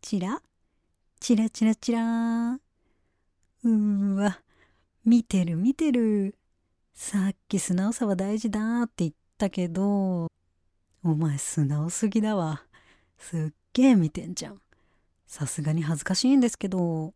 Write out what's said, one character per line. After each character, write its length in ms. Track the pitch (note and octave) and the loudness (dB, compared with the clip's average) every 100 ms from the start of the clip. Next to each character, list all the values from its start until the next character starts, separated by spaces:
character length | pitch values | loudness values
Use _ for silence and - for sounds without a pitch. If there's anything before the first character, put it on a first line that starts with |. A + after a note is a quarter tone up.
チ 180 | - G3+ | -4 -4
ラ、 220 | F3+ C4+ _ _ _ _ _ _ _ _ | -2 -6 _ _ _ _ _ _ _ _
チ 160 | - A3+ | 0 2
ラ 140 | A3 | 2
チ 160 | - A3 | 2 2
ラ 100 | A3 | 2
チ 160 | - | -2
ラ。 640 | A#3 A3+ A3+ A3+ A#3 A#3 | -2 0 0 0 -2 -2
う 60 | C4 _ _ _ _ _ _ _ _ _ _ | -6 _ _ _ _ _ _ _ _ _ _
ー 500 | A#3+ A3 G#3 G3+ G3+ G3 | 0 2 2 2 0 2
わ、 260 | G3+ F#3 _ _ _ _ _ _ A3 | 0 -2 _ _ _ _ _ _ 4
見 180 | A#3+ | 4
て 220 | - G3 E3+ | 4 0 0
る 100 | E3 | 0
見 180 | G#3+ | 0
て 180 | C4+ D#4+ | 0 2
る。 460 | B3 A3+ G#3 G3 - _ _ _ _ _ | 2 2 0 -2 -6 _ _ _ _ _
さ 360 | - - G3+ F#3+ | -16 -4 0 0
っ 40 | - _ | -2 _
き 120 | G3 | -4
素 140 | - | 0
直 180 | F3+ G3 | 0 0
さ 140 | A#3+ A3 | -2 -2
は 100 | F#3 | -2
大 220 | G3 G#3+ | -2 -2
事 120 | A3+ | -2
だ 340 | G#3 A3 A#3 | -4 -2 -2
っ 40 | A#3 | -2
て 60 | - | -2
言 60 | E3 | -6
っ 20 | - _ _ | -6 _ _
た 120 | G3+ | -4
け 180 | - F3+ | -2 -4
ど、 600 | E3 G3+ G3+ F#3+ F3+ E3 _ _ _ _ _ _ _ | 0 0 0 0 -2 -4 _ _ _ _ _ _ _
お 120 | E3+ D#3 | -2 0
前 220 | D#3+ C#3+ | 0 -2
素 280 | - - C#3+ | -4 -2 0
直 240 | D3 D#3+ | 0 -4
す 200 | - A3 | -2 -2
ぎ 120 | A3 | 0
だ 140 | G#3+ G#3 | 0 -2
わ。 280 | D#3+ D3+ _ _ _ _ _ _ | -2 -6 _ _ _ _ _ _
す 200 | - E3 | -10 -6
っ 160 | D#3 - _ | -6 -8 _
げ 160 | - C4+ | 2 6
え 60 | A3+ | 6
見 140 | D#3+ | 4
て 160 | - D#3 | -2 -10
ん 80 | |
じ 120 | F3+ D#3 | -10 -12
ゃ 60 | |
ん。 100 | - _ _ _ _ _ _ _ | -16 _ _ _ _ _ _ _
さ 180 | - C#3+ | -10 -8
す 140 | - | -4
が 120 | D3 | -2
に 100 | D#3+ | -2
恥 160 | D3+ D#3 | -2 -4
ず 60 | - | -2
か 100 | F#3 | 0
し 100 | B3 | 4
い 100 | C#4 | 4
ん 40 | |
で 100 | A#3+ | 4
す 80 | - | 0
け 100 | G3 | -4
ど。 460 | F#3 E3+ D#3+ D#3 | -2 -2 -2 -6